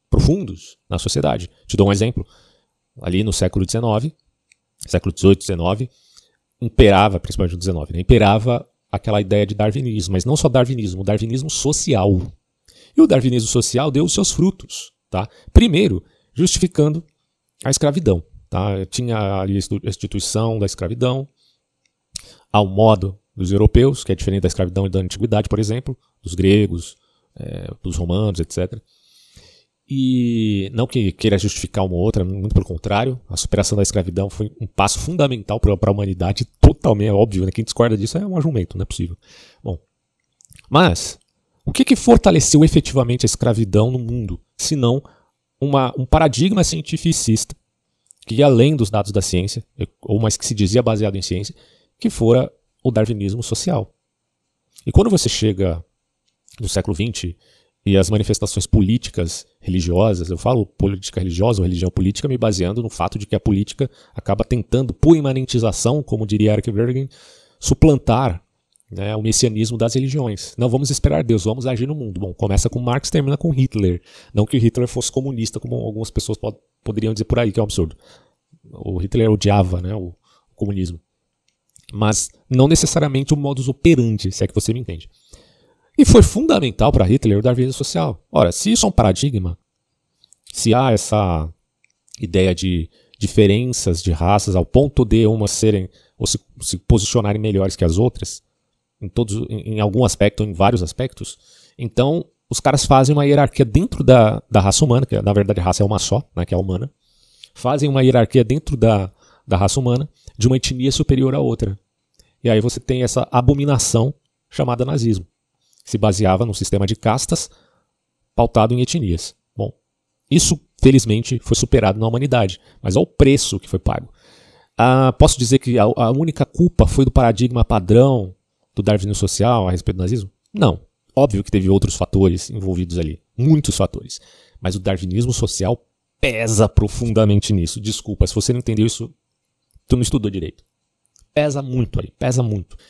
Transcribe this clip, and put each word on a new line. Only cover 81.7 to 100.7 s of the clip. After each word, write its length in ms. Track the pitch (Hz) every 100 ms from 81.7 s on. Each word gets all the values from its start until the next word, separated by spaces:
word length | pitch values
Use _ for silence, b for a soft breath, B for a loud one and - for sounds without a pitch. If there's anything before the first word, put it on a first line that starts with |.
| _ -
Mas 380 | 101 107 110 - _ -
não 200 | 127 139
necessariamente 640 | 165 - 165 147 135 135
o 20 | 147
modus 320 | 143 131 127
operandi, 600 | - 170 143 113 107 95
se 120 | -
é 20 | 101
que 80 |
você 180 | 107 -
me 80 | 120
entende. 280 | 117 85 - b b b b b b b b -
E 60 |
foi 180 | - 233
fundamental 720 | - 214 320 208 131 - 113
pra 140 | - 92
Hitler 320 | 123 113 101
o 40 |
darwinismo 340 | 123 123 127 -
social. 460 | 139 170 156 95 _
Ora, 220 | 76 87
se 180 | - 208
isso 140 | 233
é 40 | 208
um 40 |
paradigma, 640 | 170 107 92 143 113 90 85 _ _ _ _ _ _ _ _ -
se 220 | - 113
há 180 | 120 131
essa 600 | 107 - 107 95 85 78 - _ _ _ _ _ -
ideia 340 | 85 92 95
de 340 | 87 95 87 80 b b _
diferenças 840 | 104 - 101 104 127 120 95 85
de 100 | 90
raças 420 | 80 87 104 101
ao 100 | 92
ponto 400 | 85 131 143 -
de 220 | 107 113 107
umas 240 | 110 104
serem, 380 | - 110 101 92 b b -
ou 80 | -
se, 120 | - - -
se 160 | - 92
posicionarem 640 | - 113 101 120 104 104
melhores 360 | 107 98 95 -
que 80 |
as 120 | 85 87
outras, 460 | 123 - - - _ _ _ _ _ _
em 80 | 92
todos, 400 | - 110 107 123
em, 260 | 107 -
em 60 | 107
algum 240 | 104 127
aspecto, 380 | 123 - 101 -
em 100 | 107
vários 300 | 90 98